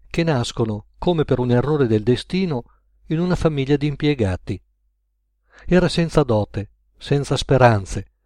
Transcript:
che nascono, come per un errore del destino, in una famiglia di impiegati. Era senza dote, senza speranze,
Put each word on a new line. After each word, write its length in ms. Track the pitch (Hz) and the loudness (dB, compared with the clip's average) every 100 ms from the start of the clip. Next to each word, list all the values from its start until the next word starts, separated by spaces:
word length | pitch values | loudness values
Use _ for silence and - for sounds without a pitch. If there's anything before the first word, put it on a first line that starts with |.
| _ | _
che 140 | - | -4
nascono, 640 | 165 135 117 - 113 104 - _ | 0 0 -2 -4 -4 -4 -12 _
come 260 | 180 170 | -2 0
per 140 | 139 127 | 0 0
un 140 | 123 | 2
errore 340 | 120 131 151 123 | 2 2 0 2
del 160 | 107 | 2
destino, 600 | 104 123 - 185 185 127 - _ _ _ - | 2 0 -2 -4 -2 -4 -8 _ _ _ -6
in 140 | 160 | -4
una 160 | 180 165 | -2 0
famiglia 400 | 165 147 135 143 | 0 0 0 0
di 100 | 147 | 0
impiegati. 760 | 135 151 139 101 90 - 98 _ _ _ _ _ _ _ _ _ - - | -2 -2 0 -2 -4 -8 -10 _ _ _ _ _ _ _ _ _ -16 0
Era 220 | 180 180 | 2 2
senza 360 | - 165 - | 0 0 0
dote, 480 | 139 107 101 104 101 _ _ _ | 2 0 -2 -8 -10 _ _ _
senza 400 | - 143 131 135 | -4 -2 0 -4
speranze, 760 | - 131 123 107 92 104 - _ | 0 4 6 4 -2 -10 -12 _